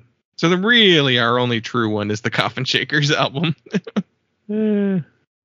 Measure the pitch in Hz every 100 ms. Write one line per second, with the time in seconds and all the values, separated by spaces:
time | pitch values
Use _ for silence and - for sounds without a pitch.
0 | _ _ _ - 165 180 208 240 202 165
1 | 139 123 117 123 123 117 107 120 110 107
2 | 104 107 117 - 101 - 135 - - 151
3 | 147 151 139 143 165 - - 190 - -
4 | - _ _ _ - 214 214 208 202 185
5 | 139 _ _ _